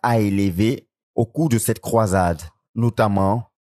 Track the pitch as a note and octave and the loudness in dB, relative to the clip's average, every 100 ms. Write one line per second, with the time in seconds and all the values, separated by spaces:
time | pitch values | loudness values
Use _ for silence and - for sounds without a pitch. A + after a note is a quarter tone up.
0 | A#2+ A#2 G#2 G2 G2 E2+ A2 C3+ - _ | 0 2 2 0 0 0 0 -2 -8 _
1 | _ - A2+ - D#3+ A#2 - A2 - A#2 | _ -4 -4 -2 0 0 -2 -6 -2 0
2 | G#2+ F#2+ F2+ E2 E2 _ _ - A#2+ - | 2 2 0 -2 -10 _ _ -4 -2 0
3 | G#2+ G2 F#2+ A2+ - _ | 0 2 0 -2 -6 _